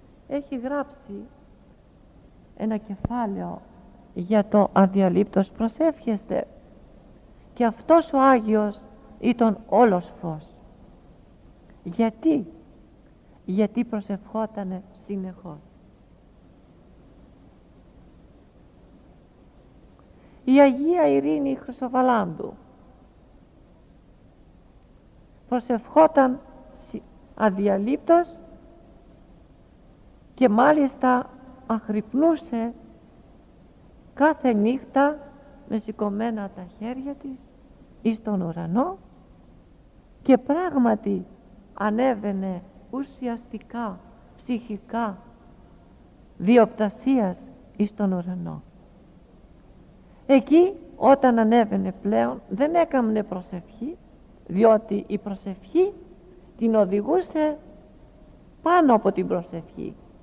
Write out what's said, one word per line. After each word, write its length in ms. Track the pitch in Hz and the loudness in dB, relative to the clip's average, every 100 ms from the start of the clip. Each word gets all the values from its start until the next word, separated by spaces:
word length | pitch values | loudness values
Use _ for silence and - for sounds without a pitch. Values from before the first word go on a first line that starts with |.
| - - - | -20 -20 -10
έχει 300 | 285 285 262 | -10 -8 -10
γράψει 560 | 247 285 277 - - 202 226 - - - - - _ _ - - - - - - | -6 -6 -8 -14 -18 -16 -16 -20 -20 -20 -20 -20 _ _ -20 -20 -20 -20 -20 -8
ένα 200 | 220 214 | -6 -6
κεφάλαιο 840 | 214 196 - 240 220 196 175 170 - - - - - | -8 -8 -6 -4 -6 -6 -10 -12 -18 -20 -20 -20 -14
για 320 | - 175 214 202 | -10 0 0 2
το 240 | 208 196 | 2 4
αδιαλείπτως 760 | - 190 196 190 180 202 - 190 | 4 4 4 2 2 0 0 -2
προσεύχεστε. 1000 | - 226 - 320 302 - 208 - - - - - - - - - - - - - | -4 -6 0 -2 -2 -6 -6 -4 -6 -6 -14 -20 -20 -20 -20 -20 -20 -20 -20 -16
Και 120 | - 233 | -2 -2
αυτός 480 | 214 - 330 320 | -2 4 4 4
ο 80 | 269 | 4
Άγιος 600 | 269 254 214 214 208 202 - - - - | 4 4 2 0 0 -6 -18 -20 -20 -4
ήταν 380 | 233 240 226 202 - | -2 2 2 0 0
όλος 420 | 196 240 180 - - | 4 4 4 -4 -10
φως. 320 | 175 156 - - - - - - - - - - - - - - | -10 -10 -14 -20 -20 -20 -20 -20 -20 -20 -20 -20 -20 -20 -20 -18
Γιατί; 600 | 180 175 226 220 320 294 190 - - - - - - _ _ - - | -10 -2 -2 0 0 0 -4 -14 -20 -20 -20 -20 -20 _ _ -16 -6
Γιατί 380 | 185 208 226 | -2 0 -2
προσευχότανε 1000 | 247 214 202 196 - 220 220 208 185 185 - - - | -6 -8 -8 -12 -10 -8 -8 -8 -10 -10 -14 -20 -12
συνεχώς. 520 | 202 185 180 180 151 - _ - _ _ _ _ _ - - _ _ _ - - - - - - _ _ - - - - - - - _ _ - - - - - - - _ - - - - - - - - - - - | -10 -10 -14 -18 -20 -20 _ -20 _ _ _ _ _ -20 -20 _ _ _ -20 -20 -20 -20 -20 -20 _ _ -20 -20 -20 -20 -20 -20 -20 _ _ -20 -20 -20 -20 -20 -20 -20 _ -20 -20 -20 -20 -20 -20 -20 -20 -20 -8 2
Η 140 | 269 | 6
Αγία 480 | 277 254 302 349 294 | 6 4 0 2 2
Ειρήνη 480 | 277 277 311 277 269 | 2 0 -2 -2 -6
Χρυσοβαλάντου 1000 | - 247 254 254 254 233 185 156 - - - - - - - _ - - _ _ - - - - - - - _ - - - - - - _ - - - - | -10 -10 -4 0 2 0 -2 -8 -12 -14 -20 -20 -20 -20 -20 _ -20 -20 _ _ -20 -20 -20 -20 -20 -20 -20 _ -20 -20 -20 -20 -20 -20 _ -20 -20 -20 -6
προσευχόταν 920 | 247 240 226 - 294 320 294 262 262 - - - | -4 -2 -6 0 4 6 6 2 0 -10 -20 -20
συ-, 280 | - - 214 - - - - | -20 -18 -16 -16 -20 -20 -2
αδιαλείπτως 1000 | 214 190 202 196 208 294 - 339 339 - - - - - - - - - - - - - _ _ - - - - - | -2 0 -2 -2 -2 -4 2 2 2 -8 -20 -20 -20 -20 -20 -20 -20 -20 -20 -20 -20 -20 _ _ -20 -20 -20 -20 -20
και 160 | - 247 | 0 2
μάλιστα 800 | 214 269 302 269 - 254 247 - - - - - | 4 4 4 0 0 0 0 -4 -14 -20 -16 -8
αχρυπνούσε 1040 | 226 - 208 208 254 320 311 - 233 233 - - - - - - - - - - - - - - | -6 -4 -6 -4 0 0 0 -4 -8 -8 -10 -20 -20 -20 -20 -20 -20 -20 -20 -20 -20 -20 -20 -18
κάθε 400 | - 294 302 262 | 0 2 2 0
νύχτα 640 | 214 214 262 - 269 285 302 - - - - - | 2 0 -2 -4 0 0 -2 -12 -20 -20 -20 -8
με 80 | 214 | -8
σηκωμένα 720 | 214 214 208 202 233 220 196 190 | -8 -6 -6 -4 -6 -6 -10 -12
τα 120 | 180 175 | -18 -14
χέρια 340 | 220 262 277 | -12 -10 -12
της 260 | 277 277 262 - - - - - - | -12 -14 -16 -20 -20 -20 -20 -20 -6
εις 200 | 226 220 | -4 -4
τον 200 | 220 202 | -4 -4
ουρανό 560 | 170 165 165 196 320 381 - - - - - - _ - - - _ - | -4 -6 -4 -2 -2 -6 -18 -20 -20 -20 -20 -20 _ -20 -20 -20 _ -6
και 160 | - 254 | 2 2
πράγματι 880 | 254 302 359 285 233 214 202 190 180 - - - - | 2 -4 -2 0 0 0 -2 -6 -8 -18 -20 -20 -20
ανέβαινε 880 | - 208 220 262 220 214 196 190 180 - - - | -8 -4 0 -2 -2 -6 -6 -6 -10 -14 -20 -14
ουσιαστικά, 1120 | 254 277 - 247 233 - 220 - 233 226 175 - - - - | -12 -12 -10 -10 -10 -12 -18 -14 -10 -10 -12 -18 -20 -20 -18
ψυχικά, 800 | - 247 240 202 - 226 226 180 - - - - - - - - - - - - | -8 -8 -8 -14 -8 -6 -6 -8 -18 -20 -20 -20 -20 -20 -20 -20 -20 -20 -20 -4
διοπτασίας 1120 | 180 247 220 - 214 - 269 269 196 180 - - - - | 4 4 4 0 -6 -4 -2 0 -2 -6 -16 -20 -16 -6
εις 180 | 202 - | -6 -2
τον 180 | 202 | -2
ουρανό. 480 | 180 175 180 170 156 - - - - - - - - - - - - - - - - - | -2 -6 -10 -10 -14 -18 -20 -20 -20 -20 -20 -20 -20 -20 -20 -20 -20 -20 -20 -20 -12 2
Εκεί 480 | 269 - 311 359 392 - - | 2 6 4 4 0 -14 0
όταν 440 | 254 269 262 233 | 4 6 4 4
ανέβαινε 540 | 220 240 214 202 190 185 | 4 4 2 -2 -4 -6
πλέον 400 | 202 220 233 254 - | -2 0 -2 -4 -10
δεν 260 | 196 294 339 | -4 0 0
έκαμνε 480 | 320 269 226 214 | 0 0 0 -2
προσευχή, 760 | 208 190 - 180 - - 254 - - - - - - | -4 -10 -10 -14 -14 -14 -12 -12 -20 -20 -20 -20 -6
διότι 560 | 180 226 214 220 202 - | 2 4 4 0 -8 -6
η 100 | 202 | -8
προσευχή 760 | 208 190 202 185 - 320 381 403 - - - - - - | -8 -12 -12 -14 -4 0 0 -2 -20 -20 -20 -20 -20 -4
την 180 | 233 220 | 0 2
οδηγούσε 840 | 190 202 208 349 339 311 302 294 - - - - - - - - - - | 2 0 0 -2 -2 -2 -2 -4 -12 -20 -20 -20 -20 -20 -20 -20 -20 -6
πάνω 340 | 320 359 302 220 | 2 4 4 4
από 160 | 190 | 2
την 160 | - 185 | -2 -4
προσευχή. 680 | 180 170 170 - 175 - - - - | -6 -6 -14 -14 -14 -14 -14 -20 -20